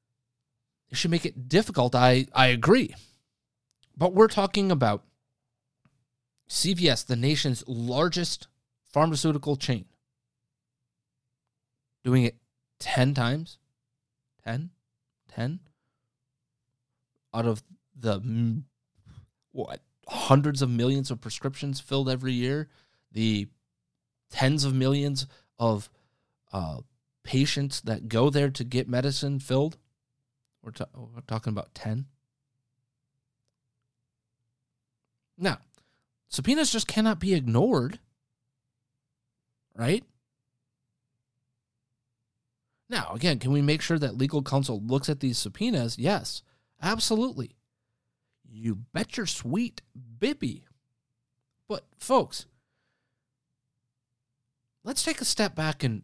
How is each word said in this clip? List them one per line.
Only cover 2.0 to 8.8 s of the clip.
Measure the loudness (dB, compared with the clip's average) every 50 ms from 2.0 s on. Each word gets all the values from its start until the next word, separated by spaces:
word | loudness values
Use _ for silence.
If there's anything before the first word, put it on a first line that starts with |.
| 6 8 6 6 4 2 4
I | 6 6 6
agree. | 6 6 6 6 6 6 6 2 -4 -12 -20 -20 _ _ _ _ _ _ _ _ _ _ _ _ _ _ _ _ -4
But | 0 0 2 6
we're | 6 6 6
talking | 6 2 0 2 2 2 2 2 2
about | 4 4 2 2 0 -4 _ _ _ _ _ _ _ _ _ _ _ _ _ _ _ _ _ _ _ _ _ _ _ _ _ _ _ _ -6
C | -4 -2 0 0 2
V | 2 4 2
S, | 2 2 0
the | -2 -2
nation's | 0 2 2 2 2 0 0 -2 -2 -4
largest | -8 -6 -6 -4 -2 0 0 0 0 0 -2 -2 -4 -4 -8 -10 -14 _ _ _ _ _ _